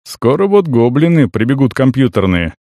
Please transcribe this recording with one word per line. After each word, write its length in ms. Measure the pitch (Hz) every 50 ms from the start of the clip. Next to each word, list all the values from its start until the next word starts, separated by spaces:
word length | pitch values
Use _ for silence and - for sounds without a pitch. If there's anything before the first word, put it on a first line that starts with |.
| _
Скоро 440 | - - - - 113 135 165 196 202
вот 200 | 196 208 190 165
гоблины 640 | 131 117 117 123 123 143 156 170 170 160 139 117
прибегут 440 | - - 123 120 139 135 135 123 -
компьютерные, 840 | - 135 131 123 131 135 120 - 107 95 98 90 87 85 80 - _